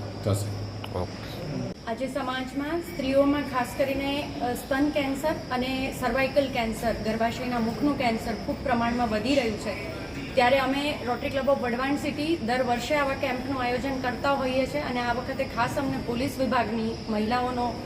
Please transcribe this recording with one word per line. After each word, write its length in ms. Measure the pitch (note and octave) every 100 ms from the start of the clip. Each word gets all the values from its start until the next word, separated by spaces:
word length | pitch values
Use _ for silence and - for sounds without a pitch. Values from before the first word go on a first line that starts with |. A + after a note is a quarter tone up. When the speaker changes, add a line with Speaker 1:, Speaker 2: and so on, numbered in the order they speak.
| - - G#2+
Speaker 1:
થશે. 720 | G2 - - - - - F#2
Speaker 2:
ઓકે. 300 | F2 - - - - C3 B2 - -
Speaker 3:
આજે 200 | A3+ C4
સમાજમાં 720 | C#4+ B3+ C4 B3+ C#4 C#4+ E4+
સ્ત્રીઓમાં 600 | E4+ - C4 C#4 C#4 C#4+
ખાસ 260 | B3+ B3 A#3+ -
કરીને, 440 | C4+ C4+ C#4 C#4+
અ, 320 | D4 - B3
સ્તન 360 | A#3+ - C4+ D4
કેન્સર 440 | D4 C4+ C4+ D#4 D#4 -
અને 420 | B3 B3+ C4 C4+ -
સર્વાઇકલ 480 | A#3+ B3+ C4+ D4 C4+
કેન્સર, 480 | B3 A3+ G#3+ A#3 - G#3
ગર્ભાશયના 540 | A3 A3+ A3+ B3 A#3+
મુખનું 380 | A3+ - D4 C4+
કેન્સર 360 | B3 A3+ A#3+
ખૂબ 220 | G3+ - C#4
પ્રમાણમાં 460 | - A#3+ A#3 A#3+ A#3
વધી 260 | G#3+ A3+ C#4
રહ્યું 220 | A3+ G#3
છે, 420 | - - - - - - - B3+
ત્યારે 240 | A#3+ C4+
અમે 400 | C4 C#4 D4 D4 A#3
Rotary 300 | A#3+ C#4 C4+
Club 200 | B3+ B3+
of 60 |
વઢવાણ 340 | A#3+ A#3+ C4+ C#4+
સિટી 420 | D4 B3 D4+ E4 A3
દર 180 | B3+
વર્ષે 320 | B3 A#3+ - D4+
આવા 180 | A3+
કેમ્પનું 500 | C4+ C#4 B3 C4 C4
આયોજન 380 | B3 B3 C#4 C4
કરતા 300 | B3+ - C#4
હોઈએ 340 | C4+ C4 C4 C4
છીએ 160 | D4
અને 180 | D4 B3
આ 140 | A#3+
વખતે 300 | A#3+ B3+ C4+
ખાસ 340 | B3+ - B3+ D4+
અમને 200 | C4+ C4 -
પોલીસ 280 | A#3+ C#4 B3
વિભાગની 560 | B3+ B3+ G#3+ A3+ A3 - -
મહિલાઓનો 640 | G#3+ G#3+ B3 B3 B3 A#3+ A3+